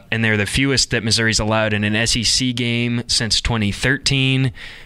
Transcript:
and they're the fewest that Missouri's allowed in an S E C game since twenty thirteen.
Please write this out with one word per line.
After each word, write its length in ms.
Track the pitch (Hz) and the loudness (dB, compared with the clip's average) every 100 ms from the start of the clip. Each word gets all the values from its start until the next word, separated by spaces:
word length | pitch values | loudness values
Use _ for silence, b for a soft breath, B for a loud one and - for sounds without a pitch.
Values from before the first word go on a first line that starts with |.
| - | -4
and 120 | 113 110 | -2 2
they're 120 | 107 | 2
the 100 | 101 | 0
fewest 420 | 131 139 123 - | 0 2 0 0
that 140 | 120 | -2
Missouri's 360 | 110 110 113 110 | 0 0 2 2
allowed 340 | 107 110 110 | 2 2 2
in 100 | 107 | 0
an 120 | 104 110 | 0 0
S 200 | 113 123 | 0 0
E 80 | |
C 280 | 101 - 127 | 0 0 0
game 520 | 123 120 117 120 120 - | -2 -2 0 0 -2 -2
since 340 | - 110 - | -2 0 -2
twenty 300 | - 113 101 | 0 0 0
thirteen. 800 | - 131 139 - 135 131 131 131 B B B | 0 0 0 0 0 2 2 0 B B B